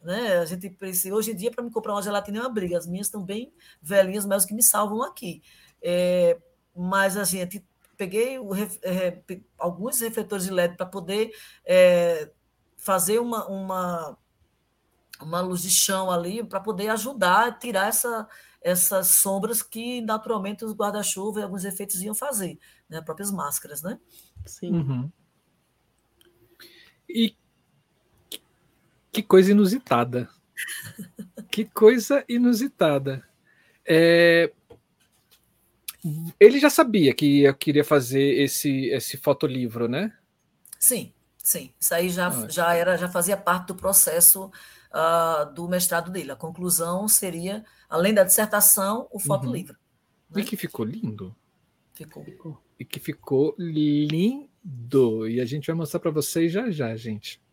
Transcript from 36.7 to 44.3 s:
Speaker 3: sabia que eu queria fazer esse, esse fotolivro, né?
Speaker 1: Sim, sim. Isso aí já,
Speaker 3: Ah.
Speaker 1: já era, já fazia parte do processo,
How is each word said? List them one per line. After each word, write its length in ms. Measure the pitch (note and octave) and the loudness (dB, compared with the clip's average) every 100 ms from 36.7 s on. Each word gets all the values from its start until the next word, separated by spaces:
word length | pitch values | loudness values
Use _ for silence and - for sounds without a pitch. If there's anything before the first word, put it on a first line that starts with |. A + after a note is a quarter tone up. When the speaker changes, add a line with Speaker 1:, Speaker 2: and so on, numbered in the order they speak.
Speaker 3:
sabia 440 | C#4 D4+ G#3 C#3+ | 4 2 6 4
que 300 | - D3 C#3+ | 4 4 6
eu 100 | C#3 C3+ | 6 4
queria 280 | - D3 | 0 2
fazer 580 | C#3+ D3 B2 C3+ C#3 C3+ | 4 2 2 0 2 2
esse, 460 | C#3 - D3+ C3+ C3 | 0 0 -2 -2 0
esse 300 | C3+ - C#3+ | -2 -4 -6
fotolivro, 720 | - C#3+ D3+ C3 B2 A2+ A#2 | 0 0 0 -2 -4 -2 -2
né? 260 | C3 G#3+ - _ _ _ _ _ - | -2 -4 -8 _ _ _ _ _ -2
Speaker 1:
Sim, 340 | - B3 B2+ _ _ _ | 0 0 -6 _ _ _
sim. 320 | - F3 C3 _ | -4 -4 -6 _
Isso 140 | - E3+ | -2 0
aí 140 | F3+ | 0
já, 180 | F3+ F3+ | -2 -2
Speaker 3:
Ah. 200 | G#3 G#3+ | -4 -6
Speaker 1:
já 240 | - E3+ | -2 2
era, 240 | E3+ F3 F3+ | 2 2 0
já 100 | F3+ | -2
fazia 280 | F3+ F3 G3 | -2 -2 -2
parte 300 | G3 F3+ F3+ | 0 -2 -4
do 80 | F3+ | -6
processo, 760 | F#3+ F#3+ - D#3+ F3 | 0 2 2 4 4